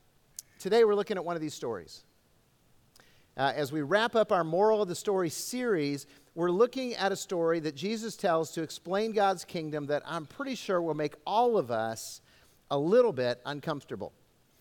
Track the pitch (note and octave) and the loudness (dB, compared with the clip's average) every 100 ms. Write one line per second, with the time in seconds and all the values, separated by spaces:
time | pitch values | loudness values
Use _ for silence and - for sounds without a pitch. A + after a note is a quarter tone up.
0 | _ _ _ - - - F#3+ A3+ A3 G#3 | _ _ _ -20 -20 -12 2 6 6 4
1 | G3+ F#3+ E3 E3+ D#3 - C3 G2+ D#2+ - | 0 -4 -4 -4 -4 -6 -6 -6 -10 -18
2 | - _ _ _ _ _ _ _ _ - | -20 _ _ _ _ _ _ _ _ -20
3 | _ _ _ - C3+ B2+ C#3 D#3 C#3+ G3+ | _ _ _ -2 0 0 -2 -4 0 2
4 | A3+ A3+ G#3 F#3+ D#3+ E3+ G#3+ G#3+ F#3+ E3 | 2 2 2 2 2 4 4 4 0 -2
5 | G#3 F#3+ E3 - - B3 B3 F3 C#3+ C#3+ | -2 0 0 -4 -6 -4 0 0 0 -4
6 | - - _ E3 F3 F3+ A#3+ C4 B3+ A3 | -8 -20 _ -2 0 4 2 2 -6 -2
7 | G3 F#3+ - F3+ E3 E3+ D#3 C#3 F#3+ A3+ | -2 -2 -4 0 2 2 -2 -4 -4 -4
8 | A3 - F#3+ E3 D#3 F3 D#3 - E3+ G3 | -6 -2 2 2 0 -4 -6 -8 -4 -2
9 | A3+ G#3 G3 F3+ - F3 D#3 D3+ C#3+ D3 | 0 2 2 2 -4 -8 -6 -4 -2 -2
10 | - E3 C#3+ - C4+ A#3+ - F3+ E3 D3+ | -2 -8 -8 -8 -6 -6 -2 0 0 -2
11 | D3+ - - G#3 B3 G#3+ A#2+ A2+ A2+ A2+ | -4 -4 0 2 4 4 2 0 -2 -4
12 | - - _ _ _ _ - C#3+ D#3+ A#3+ | -10 -16 _ _ _ _ -4 -2 4 4
13 | A#3 C3 B2 B2 C3+ C#3+ E3 C#3+ - G#2 | 4 2 0 -2 -6 -6 -6 -6 -8 -10
14 | F2+ - _ _ _ - | -10 -14 _ _ _ -20